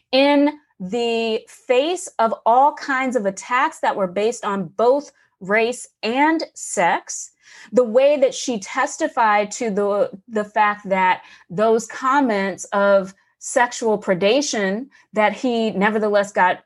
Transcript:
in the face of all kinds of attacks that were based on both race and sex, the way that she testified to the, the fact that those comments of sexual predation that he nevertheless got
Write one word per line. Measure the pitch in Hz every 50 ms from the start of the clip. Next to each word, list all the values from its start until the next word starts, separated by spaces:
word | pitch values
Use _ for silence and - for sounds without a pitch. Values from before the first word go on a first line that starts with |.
| _ _
in | - 262 277 285 294 285 285 294 302 294 _ _ _ -
the | 190 180 202 240 233 233 233 226 226 226 220 - - -
face | - - _ - 247 247 285 320 370 339 - - - -
of | 226 226 220 - -
all | 226 226 254 277 302 294
kinds | - - - 269 262 262 262 226
of | 247 202
attacks | 196 190 - - - 247 254 285 311 - -
that | - 233 -
were | - 196
based | 180 175 202 208 226 233 - -
on | 208 196 196 180 156
both | - - 220 247 262 294 285 - - _ _ _ _ -
race | 190 175 208 226 226 233 247 - - - _ _ -
and | 214 240 262 294 311 320 320 320 - -
sex, | - - - - 208 175 170 208 349 - - - - - - _ _ _ - - - - - -
the | 240 247
way | 220 214 254 269 285 294 277
that | 269 262 262
she | - - - 240 208
testified | - - - 277 254 294 - - 330 302 - 254 233 214 208 208 208 202
to | - - 247 226
the, | 190 202 202 202 202 202 185 - - 196 _ -
the | 226 214 208
fact | 202 - 220 214 208 208 202 - 190
that | 190 185 185 185 175 - - - - - _ -
those | 165 180 214 226 226 233 220
comments | - - - 269 262 269 294 277 240 208 196 196 196 180 - - - -
of | 202 202 202 196 196 185 190 - _ _ _ _ _
sexual | - - - 254 240 240 - - 247 226 214 202
predation | 208 - 190 170 196 202 240 285 285 294 - 220 202 190 196 220 277 - _ _ _ _ -
that | 214 214 208 208
he | - - 254 233 233 226 220 185
nevertheless | 185 196 214 208 220 214 214 208 202 202 202 -
got | 208 185 185 175 - -